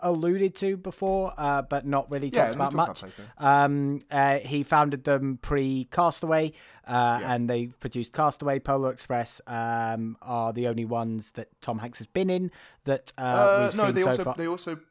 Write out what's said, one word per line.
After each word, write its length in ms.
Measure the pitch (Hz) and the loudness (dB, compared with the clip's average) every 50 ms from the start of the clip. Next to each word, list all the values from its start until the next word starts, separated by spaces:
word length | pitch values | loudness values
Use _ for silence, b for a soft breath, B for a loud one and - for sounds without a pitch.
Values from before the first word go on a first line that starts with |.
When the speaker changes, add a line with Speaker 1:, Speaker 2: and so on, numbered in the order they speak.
Speaker 1:
alluded 540 | - 180 175 160 165 175 185 196 196 190 - | 0 0 0 2 2 2 2 2 2 0 0
to 220 | - 196 196 196 | -2 -2 -2 -2
before, 560 | 185 185 185 - - 196 190 190 190 190 190 - | -4 -8 -12 -8 -4 -2 0 0 0 -2 -4 -4
uh, 240 | - 147 143 143 139 | -4 -2 0 0 0
but 240 | 127 - 143 143 143 | 0 -2 -4 -2 0
not 240 | 143 143 139 135 - | 0 0 0 0 -2
really 200 | 143 139 143 139 247 | -4 -4 -4 0 2
Speaker 2:
Yeah, 120 | 233 143 | 2 2
Speaker 1:
talked 40 | 113 | 2
Speaker 2:
we 40 | 117 | 2
Speaker 1:
about 160 | 139 139 139 139 160 170 | 0 -2 0 2 0 0
Speaker 2:
talked 120 | 135 92 - | 0 -2 -10
about 100 | 101 92 | -14 -16
Speaker 1:
much. 160 | - - 104 113 - | -16 -18 -20 -20 -12
Speaker 2:
Playtone. 280 | - 147 139 143 143 143 | 0 4 6 6 6 6
Speaker 1:
Um, 360 | 143 143 143 139 139 143 139 - _ | 4 2 0 0 -2 -4 -6 -8 _
uh, 300 | 147 139 139 139 139 139 | 0 2 2 4 2 0
he 240 | - 127 147 147 139 | -2 -2 -4 -4 0
founded 400 | - 160 151 151 147 143 131 135 | 4 4 4 4 4 0 -2 0
them 340 | 147 139 135 135 135 131 127 | 0 2 2 2 -2 -4 -6
pre-Castaway, 1120 | - - 147 143 135 135 135 131 123 - - - 175 170 - - - 160 160 156 156 156 B B B B B B B | -4 -2 0 0 0 0 -2 -2 -4 -2 0 2 2 2 2 0 -2 0 2 2 2 0 B B B B B B B
uh, 300 | - 123 123 120 120 117 120 | -2 0 2 4 4 2 0
Speaker 2:
Yeah. 120 | 98 127 123 | 0 -2 0
Speaker 1:
and 140 | 120 120 120 | 0 0 0
they 180 | 123 120 120 | 0 -2 -2
produced 440 | 120 - _ - 123 - 123 117 - - | -6 -8 _ -12 -8 -6 -6 -6 -6 -2
Castaway, 440 | - 156 147 - - 147 143 139 139 | 0 2 2 0 0 -2 -2 -2 -2
Polar 320 | - - 139 135 135 131 | 0 0 0 0 0 -2
Express, 480 | 127 - - - 127 120 117 - - - - | -4 -6 -6 -4 -4 -4 -4 -4 -8 -14 -12
um, 720 | - 120 117 113 113 117 113 113 113 113 113 113 113 113 - | -8 -6 -4 -4 -2 -2 -2 -2 -2 -4 -4 -6 -6 -8 -12
are 300 | - 123 120 117 113 113 | -10 -6 -4 -2 -2 -2
the 160 | 110 120 123 | -2 -2 -2
only 180 | 120 117 117 117 | -2 -2 -2 -4
ones 460 | 110 117 117 113 113 113 110 107 - | -2 -2 -2 -2 -2 -4 -6 -8 -10
that 180 | - 120 110 - _ _ | -14 -16 -16 -16 _ _
Tom 160 | - - 117 107 | -8 -6 -6 -6
Hanks 200 | 110 120 123 - | -8 -10 -12 -16
has 80 | 113 | -18
been 220 | - _ 185 190 185 | -6 _ -2 0 0
in 180 | 180 180 185 175 B B B B B B _ | 0 0 -2 -4 B B B B B B _
that, 280 | 139 135 131 - - - - | -2 -2 -2 -4 -10 -10 -6
uh, 20 | |
Speaker 2:
Uh, 460 | 127 127 123 123 - - 196 202 208 202 | -2 0 2 4 6 6 6 4 2 2
Speaker 1:
we've 80 | - | 2
Speaker 2:
no, 80 | 214 - | 2 0
Speaker 1:
seen 100 | - - | 2 2
Speaker 2:
they 60 | - | 2
Speaker 1:
so 60 | - - | 2 2
Speaker 2:
also, 140 | 127 - - | 2 0 0
Speaker 1:
far. 100 | 127 127 | -4 -4
Speaker 2:
they 120 | 160 165 | -4 -4
also 320 | 165 175 180 - 170 160 156 - _ | -4 -4 -6 -6 -10 -10 -10 -14 _